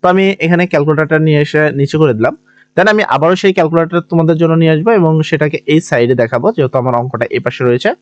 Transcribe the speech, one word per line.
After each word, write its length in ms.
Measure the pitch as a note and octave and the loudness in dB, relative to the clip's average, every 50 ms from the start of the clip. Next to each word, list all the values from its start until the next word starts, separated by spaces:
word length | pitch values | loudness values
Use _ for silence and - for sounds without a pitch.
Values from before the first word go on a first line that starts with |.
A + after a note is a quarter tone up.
তো 60 | - F3+ | 2 2
আমি 280 | F3+ F#3+ F#3+ G3 G3 - | 2 4 2 0 0 -2
এখানে 260 | D#3 E3 F3 E3+ F3+ | 0 0 2 0 0
ক্যালকুলেটরটা 520 | F3+ - D3+ C#3+ D3+ D3+ C#3+ D#3 D3 D#3+ D#3 | 0 0 0 0 0 0 0 0 0 0 0
নিয়ে 220 | D#3 D#3+ D3+ D3 | 2 2 2 2
এসে 320 | D3 D3 - D3+ D3+ D3+ | 0 0 0 0 0 0
নিচে 260 | C3 C#3 C#3 C#3+ - D#3 | 0 -2 -2 -2 0 0
করে 160 | D#3 D3 A#2 | 2 2 2
দিলাম। 220 | G#2+ A2 C3+ D4+ - _ _ _ _ _ _ _ | 0 -2 -2 -2 -6 _ _ _ _ _ _ _
Then 140 | - F#3 G#3+ | 0 0 2
আমি 120 | G#3+ G#3+ | 2 0
আবারও 340 | G#3+ - B2+ C#3 D3+ E3 F#3 | 0 -2 -2 0 2 0 0
সেই 160 | F3+ - G3 | 2 0 0
ক্যালকুলেটর 480 | F3+ F3+ E3 D3+ E3 E3 E3 E3 E3+ F3 | 0 2 -2 0 0 0 -2 0 -2 -6
তোমাদের 360 | E3 _ F3 E3 E3 D#3+ E3 | -4 _ -2 0 2 2 0
জন্য 180 | D#3 E3+ D#3+ D#3+ | 0 2 2 2
নিয়ে 180 | E3 E3 D#3+ | 2 2 2
আসবো 180 | D#3+ D3+ E3 A3+ | 2 2 2 2
এবং 320 | A#3 G#3 F3 D#3+ D#3+ D#3 | 2 2 2 2 2 0
সেটাকে 360 | D#3 - - C#3+ D3+ D3+ D3 - _ | 0 -2 -2 -2 -2 -2 -4 -6 _
এই 140 | - D3 D#3+ | 0 0 0
সাইডে 340 | - - - B2 A#2+ A#2+ C3 | 0 0 0 0 2 2 2
দেখাবো, 380 | B2 C#3+ C#3 - A#2+ C3 G3+ | 0 0 -2 -2 -2 -2 -2
যেহেতু 260 | A#3 F3 C#3 B2 - C3+ | -2 0 -4 -2 -2 -2
আমার 160 | B2 C3 A#2+ | -2 0 -2
অঙ্কটা 320 | A#2+ A#2+ C3 - A2+ A#2+ - | -2 -4 -4 -6 -6 -6 -4
এই 80 | - A#2+ | -4 -4
পাশে 260 | - B2 A#2+ - C3 | -4 -6 -6 -2 -2
রয়েছে। 300 | B2 A#2+ B2+ - G#3 - _ | 0 0 0 -2 -4 -4 _